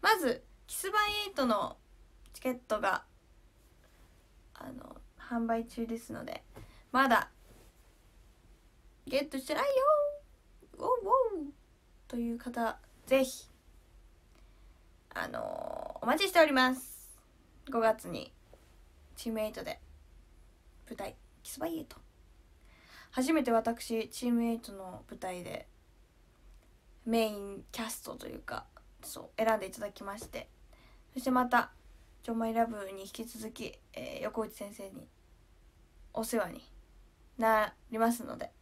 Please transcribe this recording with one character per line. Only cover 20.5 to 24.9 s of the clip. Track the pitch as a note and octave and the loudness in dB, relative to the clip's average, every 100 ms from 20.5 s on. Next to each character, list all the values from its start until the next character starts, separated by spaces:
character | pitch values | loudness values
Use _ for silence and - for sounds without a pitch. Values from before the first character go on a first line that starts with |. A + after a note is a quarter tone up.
| - - - - | -20 -20 -20 -18
舞 | A3+ | -10
台、 | G3+ - - - | -10 -10 -20 -20
キ | - | -14
ス | - | -6
バ | D#4+ | -4
イ | E4 | -4
エ | |
イ | D4 | -8
ト。 | - - _ - - - - - - - - - | -16 -20 _ -20 -20 -20 -20 -20 -20 -20 -20 -10
初 | - C4 | -2 2
め | D#4+ | 4
て | B3+ | 6
私、 | A3+ A3+ A#3 - A3+ A3 | 4 2 -4 -2 -2 -2
チ | - A#3+ | -4 0
ー | |
ム | A#3+ | 2
エ | A#3 | 2
イ | A3+ | -2
ト | - | -6
の | G3 F#3 | -14 -12